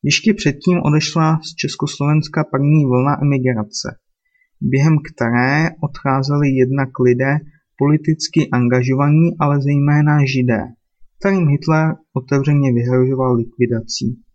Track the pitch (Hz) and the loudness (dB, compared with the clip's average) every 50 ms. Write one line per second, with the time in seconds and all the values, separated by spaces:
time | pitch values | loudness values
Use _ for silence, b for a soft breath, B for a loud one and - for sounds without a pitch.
0 | - 139 143 - - 220 208 220 - 202 - - - 185 180 170 - 147 151 156 | -2 -2 -2 0 0 0 0 2 0 -4 -4 0 0 0 0 2 2 2 0 0
1 | 151 - - 165 160 156 160 156 - - - - - 143 - - 143 143 - - | 0 0 -2 0 2 2 0 -2 -4 -10 -12 -8 -8 -8 -6 -6 -8 -8 -6 -4
2 | 143 147 151 156 156 - - 156 156 - - 135 139 147 151 156 147 131 123 127 | -2 0 0 0 0 -2 -4 -4 -4 -2 -2 0 2 2 4 4 4 2 2 2
3 | 131 143 143 139 143 143 143 131 127 131 123 110 107 107 - - - - - _ | 2 0 0 0 0 0 0 0 0 0 -2 -2 -6 -8 -10 -12 -12 -12 -14 _
4 | _ _ _ _ _ _ _ _ _ _ _ _ 101 104 135 135 143 160 156 151 | _ _ _ _ _ _ _ _ _ _ _ _ -4 -2 0 2 2 2 2 0
5 | - - - - 123 117 120 120 123 131 139 151 160 175 170 - - - - - | -2 -6 -8 -4 -4 -2 0 0 0 0 0 0 0 -2 -4 -6 -8 -8 -8 -6
6 | - 139 135 135 135 139 147 143 147 139 135 131 127 127 135 139 135 127 127 - | -4 -2 -2 0 0 -2 0 0 0 0 2 2 0 0 0 -2 -4 -4 -2 0
7 | 127 123 123 123 135 135 143 151 147 B B B B B _ _ 139 143 151 156 | 2 2 2 2 0 -2 -2 -4 -4 B B B B B _ _ 2 2 2 2
8 | 151 - 156 160 - - - 165 143 - - 123 123 120 127 127 123 131 131 135 | 2 -2 -2 -2 -4 -2 -2 -2 0 0 0 0 2 2 2 2 2 0 0 0
9 | 143 147 147 156 165 170 165 165 160 143 143 143 135 143 143 143 139 147 147 147 | 2 2 4 4 4 2 0 0 0 0 0 0 0 0 0 2 2 2 2 2
10 | 147 151 147 147 139 131 135 131 127 123 113 98 - - - _ _ _ _ _ | 4 4 4 2 2 2 0 0 0 0 0 -2 -4 -8 -14 _ _ _ _ _
11 | - _ _ _ - 196 196 190 170 147 143 139 - 160 160 156 160 160 160 - | -20 _ _ _ -2 0 0 2 2 0 0 0 0 0 0 2 0 0 -2 -6
12 | _ _ _ 131 127 - 143 139 135 147 147 143 139 135 120 117 117 123 127 127 | _ _ _ -10 -4 -2 -2 0 0 2 2 2 2 2 0 0 0 0 0 0
13 | 127 131 135 127 131 127 123 120 113 - _ - 123 117 120 113 107 - - - | 0 0 0 -2 0 0 0 -2 -2 -6 _ -4 -2 -2 -2 -6 -6 -8 -10 -6
14 | 127 113 123 - _ _ | -6 -6 -6 -8 _ _